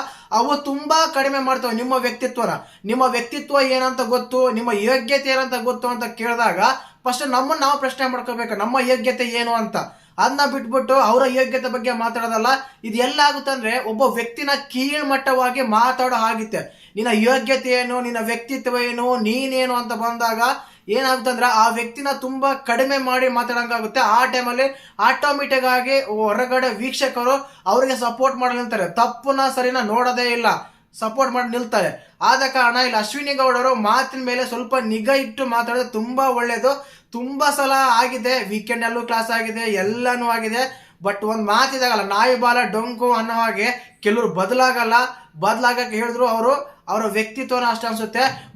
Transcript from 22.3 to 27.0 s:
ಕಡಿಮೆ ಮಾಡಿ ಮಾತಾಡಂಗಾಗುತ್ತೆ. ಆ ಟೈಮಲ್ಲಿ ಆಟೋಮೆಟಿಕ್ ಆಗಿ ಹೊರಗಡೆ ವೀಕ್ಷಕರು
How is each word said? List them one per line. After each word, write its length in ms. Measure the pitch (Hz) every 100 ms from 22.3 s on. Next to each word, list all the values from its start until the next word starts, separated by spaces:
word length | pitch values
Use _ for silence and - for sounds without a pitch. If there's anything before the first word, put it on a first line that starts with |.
| 262 269
ಕಡಿಮೆ 440 | 262 - 233 262 277
ಮಾಡಿ 300 | 262 254 254
ಮಾತಾಡಂಗಾಗುತ್ತೆ. 720 | 240 240 240 233 233 220 254
ಆ 240 | 226 226
ಟೈಮಲ್ಲಿ 680 | 254 254 247 247 269 269 - -
ಆಟೋಮೆಟಿಕ್ 680 | 220 247 294 285 277 262
ಆಗಿ 360 | 254 254 247 269
ಹೊರಗಡೆ 760 | 185 214 214 208 247 254 254 208
ವೀಕ್ಷಕರು 720 | 262 262